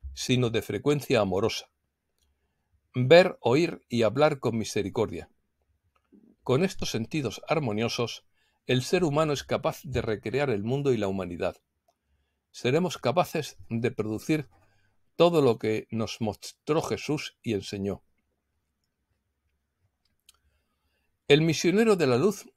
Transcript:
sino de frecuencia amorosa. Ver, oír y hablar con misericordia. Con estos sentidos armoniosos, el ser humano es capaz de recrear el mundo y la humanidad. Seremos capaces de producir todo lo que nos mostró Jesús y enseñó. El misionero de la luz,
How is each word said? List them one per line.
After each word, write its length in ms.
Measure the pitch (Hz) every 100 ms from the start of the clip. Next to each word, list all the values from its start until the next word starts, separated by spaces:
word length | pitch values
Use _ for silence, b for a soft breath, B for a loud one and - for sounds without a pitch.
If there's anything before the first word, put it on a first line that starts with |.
| -
sino 360 | - - 127 117
de 120 | 110
frecuencia 600 | - 104 143 147 - 120
amorosa. 480 | 98 92 107 - - _ _ _ _ _ _ _ _ _ _ _ _
Ver, 440 | 127 127 165 185 -
oír 460 | 117 135 170 - -
y 160 | 120
hablar 360 | 107 127 151 143
con 180 | 123 113
misericordia. 720 | 104 110 98 107 101 87 - _ _ _ _ _ _ _ _ - _ _
Con 220 | - 127 190
estos 260 | - -
sentidos 500 | 113 110 160 120 - -
armoniosos, 800 | 156 135 104 113 - 117 - _ _ _ _ -
el 160 | 127
ser 240 | - 185 170
humano 260 | 143 156
es 140 | 139 -
capaz 340 | 113 160 -
de 180 | 147 123
recrear 480 | 113 101 110 131 143
el 140 | 104
mundo 280 | 107 139 143
y 60 | 120
la 100 | 101
humanidad. 540 | 98 90 85 92 - _ _ _ _ _ _ _ _ _
Seremos 460 | - 123 147 180 -
capaces 600 | 127 151 165 165 135 - -
de 220 | 113 117
producir 580 | - 107 107 - 156 - _ _ _ _ _ _ -
todo 260 | 170 165
lo 160 | 135 113
que 300 | 110 110 -
nos 280 | 110 107 -
mostró 640 | 110 101 - - - 156
Jesús 560 | - 104 - 147 - -
y 120 | -
enseñó. 500 | 101 - 101 98 95 _ _ _ _ _ _ _ _ _ _ _ _ _ _ _ _ _ _ _ _ _ _ _ _ _ _ _ _ _ _ _ _ -
El 120 | 147
misionero 540 | 160 156 180 196 226 185
de 120 | 139
la 100 | 123
luz, 340 | 180 190 -